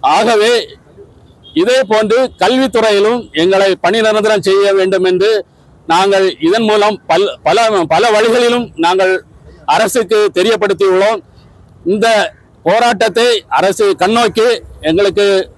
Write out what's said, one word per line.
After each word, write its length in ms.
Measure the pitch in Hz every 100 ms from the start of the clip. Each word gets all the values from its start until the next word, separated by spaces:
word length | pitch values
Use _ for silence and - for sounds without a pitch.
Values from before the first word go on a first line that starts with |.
ஆகவே 520 | 131 160 220 226 214 240 175 - - - - - - - -
இதே 240 | - 190 254 208
போன்று 300 | 214 220 226 254 -
கல்வித்துறையிலும் 840 | 185 254 262 220 214 202 208 240 214
எங்களை 440 | 151 170 190 196 185
பணி 200 | 175 214
நிரந்தரம் 420 | 220 214 214 214
செய்ய 300 | 196 196 202
வேண்டும் 320 | 196 185 190
என்று 260 | 185 180 202 214 - _ _ - -
நாங்கள் 400 | 165 196 196 190 147
இதன் 220 | 160 214
மூலம் 340 | 220 214 208 208 _
பல்-, 260 | 165 196 131
பல, 420 | 139 190 226 185 165
பல 220 | 160 233
வழிகளிலும் 560 | 214 226 240 240 240 233
நாங்கள் 380 | - 165 185 185 185 - - - - -
அரசுக்கு 520 | 160 214 247 196 220 208
தெரியப்படுத்தியுள்ளோம். 840 | 175 196 220 202 180 196 185 196 220 - - - - - -
இந்த 220 | 170 208 226 220 175 - _ _
போராட்டத்தை 680 | 160 208 240 220 226 214 240 226 -
அரசு 380 | 131 180 196 208 175
கண்ணோக்கி 520 | 180 233 233 185 226 233 - -
எங்களுக்கு 460 | 151 165 202 175 202 196 -